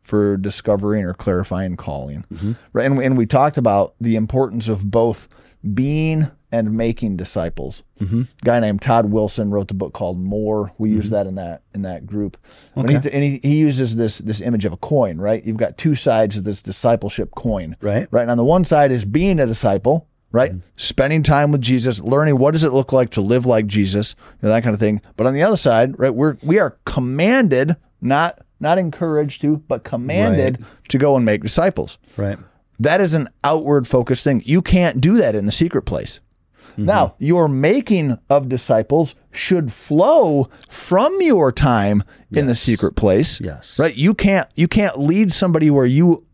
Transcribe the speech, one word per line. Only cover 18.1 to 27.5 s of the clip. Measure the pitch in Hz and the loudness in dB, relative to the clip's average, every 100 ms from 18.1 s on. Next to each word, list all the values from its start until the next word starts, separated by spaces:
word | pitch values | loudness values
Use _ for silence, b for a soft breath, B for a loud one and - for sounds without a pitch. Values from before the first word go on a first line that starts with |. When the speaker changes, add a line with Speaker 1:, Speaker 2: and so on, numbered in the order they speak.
Speaker 1:
Right. | 117 | -2
And | 120 | 0
on | 120 | 0
the | |
one | 120 175 | 2 2
side | 175 151 143 | 2 4 4
is | 123 | 2
being | 101 123 185 175 | 0 0 0 2
a | 131 | 0
disciple, | 110 117 98 104 160 - _ _ | 0 0 0 2 0 -2 _ _
right? | 113 131 | 0 0
Speaker 2:
Mm-hmm. | 92 - _ | -2 -14 _
Speaker 1:
Spending | - - 135 160 | -6 0 0 2
time | 147 143 147 | 2 2 2
with | 147 | 0
Jesus, | 120 127 120 107 | 0 0 0 -4
learning | 104 135 156 135 | 0 0 2 4
what | 135 | 2
does | 160 | 2
it | 156 | 2
look | 131 131 | 2 2
like | 131 123 | 2 0
to | - | -2
live | 98 123 123 | 0 0 2
like | 113 107 | 2 2
Jesus, | 104 98 98 107 - b b | 0 0 0 -4 -8 b b
you | 107 | 0
know, | |
that | 110 | 2
kind | 120 | 2
of | 104 | 0
thing. | 107 104 b - | 0 0 b -2
But | 120 | -2
on | |
the | 135 | 2
other | 180 214 | 2 2
side, | - 113 127 135 | 2 2 2 0
right, | 135 | -2
we're, | 117 151 139 | 2 -2 -2
we | 139 185 | 0 2
are | 165 - | 2 -4
commanded, | - - 123 135 180 262 220 | -6 -4 -4 0 2 2 2